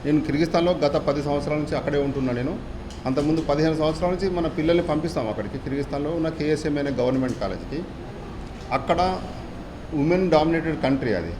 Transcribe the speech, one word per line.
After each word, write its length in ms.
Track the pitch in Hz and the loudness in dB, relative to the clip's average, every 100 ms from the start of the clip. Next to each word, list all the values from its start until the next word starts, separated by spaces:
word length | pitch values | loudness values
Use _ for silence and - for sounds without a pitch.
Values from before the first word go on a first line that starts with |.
నేను 160 | 143 151 - | 4 2 2
కిర్గిస్తాన్లో 460 | 143 165 175 170 165 | 0 2 4 2 2
గత 120 | 143 151 147 | 2 2 0
పది 140 | 147 143 | 0 0
సంవత్సరాల 300 | 143 139 151 | -2 0 -2
నుంచి 140 | 147 151 | -2 -2
అక్కడే 220 | 131 143 139 | 0 0 0
ఉంటున్నా. 260 | 135 131 | 0 0
నేను 200 | 120 131 202 - - - - 131 | 0 -2 -4 -8 -10 -10 -6 -2
అంతకుముందు 340 | 135 147 160 156 | 0 2 2 2
పదిహేను 280 | 143 160 156 | 2 2 4
సంవత్సరాల 280 | 156 156 175 | 0 2 0
నుంచి 140 | 180 190 175 | 0 0 0
మన 80 | 160 165 | -2 0
పిల్లల్ని 260 | 156 170 165 | 4 4 4
పంపిస్తాం 380 | 151 160 151 113 | 0 0 -2 -2
అక్కడికి, 260 | 107 101 - | -4 -4 -6
కిర్గిస్తాన్లో 460 | - 139 139 143 147 170 | -4 -4 -2 -4 -2 -2
ఉన్న 100 | 160 | -2
కేఎస్ఎం 500 | 156 151 151 156 147 | 0 0 2 2 0
అనే 80 | 143 123 | 0 2
గవర్నమెంట్ 400 | 123 131 127 113 | 2 2 0 -2
కాలేజీకి. 380 | 98 92 87 143 196 - - - - - - - - 131 | -4 -4 -6 -6 -8 -10 -12 -12 -12 -10 -12 -12 -4 -4
అక్కడ 220 | - 170 185 185 - - - - - - - 151 | 0 2 2 0 -6 -10 -10 -12 -12 -12 -6 0
ఉమెన్ 280 | 147 180 185 | 2 4 6
డామినేటెడ్ 440 | 156 160 165 160 151 | 6 6 2 0 0
కంట్రీ 280 | 131 135 127 95 | 2 2 2 0
అది. 120 | 82 | -2